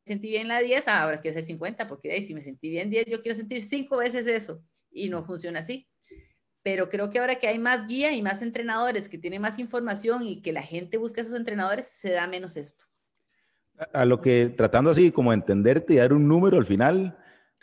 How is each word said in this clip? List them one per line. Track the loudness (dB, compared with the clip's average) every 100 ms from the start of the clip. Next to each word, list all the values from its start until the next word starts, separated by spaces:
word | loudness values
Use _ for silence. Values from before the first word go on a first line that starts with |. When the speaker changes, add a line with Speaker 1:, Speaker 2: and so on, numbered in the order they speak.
| -10
Speaker 1:
sentí | -10 -4
bien | -4 -2
la | -2
diez, | 0 0 2
ah, | 0
ahora | 0 -2
quiero | -6
hacer | -8 -8
cincuenta, | -10 -10 -8 -12
porque | -12 -6
de | -6
ahí |
si | -6
me | -12
sentí | -16 -14 -8
bien | -6 -2
diez, | -2 -2
yo | -4
quiero | -6 -8
sentir | -8 -10
cinco | -6 -8 -4 -2
veces | -2 -2 -2
eso. | -4 -6 -16 _ _ _
Y | -10 -6
no | -6
funciona | -8 -10 -8 -8
así. | -8 -12 -14 _ _ -20 _ _ _ _
Pero | -4 -2 -2
creo | -4 -2
que | -2
ahora | -2 -2
que | -2
hay | -2
más | 0 -2 -2
guía | -2 -2
y | 0
más | -2 -4
entrenadores | -6 -6 -4 -2 -2 -2 -8
que | -10
tienen | -10 -6
más | -6 -6
información | -6 -6 -4 -4 -2 -2
y | -4 -8
que | -6
la | -6
gente | -8 -10 -6 -6
busca | -6 -8
a |
esos | -8 -8
entrenadores, | -6 -4 -2 -4 -6
se | -10 -4
da | -2 -2
menos | -6 -10 -12
esto. | -14 _ _ _ _ _ _ _ _ _ _ _
Speaker 2:
A, | -6 2
a | 2
lo | 4
que, | 4 4 4
tratando | 2 4 4 4
así | 6 6
como | 6 4
de | 2
entenderte | 2 4 4 4 6
y | 6
dar | 8
un | 6 6
número | 6 6 4
al | 4
final, | 4 4 4 0 -8 _ _ _ _